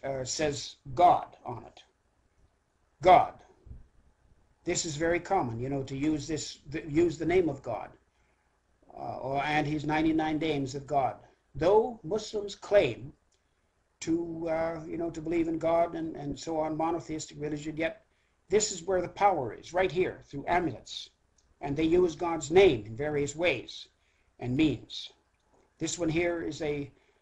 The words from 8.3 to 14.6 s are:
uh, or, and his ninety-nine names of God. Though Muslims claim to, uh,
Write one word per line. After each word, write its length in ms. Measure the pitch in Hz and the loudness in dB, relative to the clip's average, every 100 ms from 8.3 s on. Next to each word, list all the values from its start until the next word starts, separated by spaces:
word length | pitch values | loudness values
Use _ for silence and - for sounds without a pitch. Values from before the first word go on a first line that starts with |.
| _ _ _ _ _ _ | _ _ _ _ _ _
uh, 240 | - 71 - | -12 -10 -8
or, 260 | 127 139 | -4 -4
and 220 | 143 151 147 | 0 0 0
his 200 | 151 147 | -2 0
ninety-nine 540 | 156 160 156 156 156 | 2 2 2 0 0
names 360 | 160 147 131 139 | 0 -2 -2 -6
of 100 | 135 | -2
God. 300 | 143 127 - - _ _ 135 | 0 0 -4 -14 _ _ 0
Though 440 | 160 214 247 226 | 6 6 4 -4
Muslims 520 | 156 214 - 214 202 - | -6 -6 -4 -6 -8 -12
claim 580 | - 202 147 107 131 - _ _ _ _ _ _ _ _ | 4 6 6 -2 -12 -18 _ _ _ _ _ _ _ _
to, 480 | - 165 170 165 165 | -2 -2 -2 -6 -4
uh, 320 | 160 | -2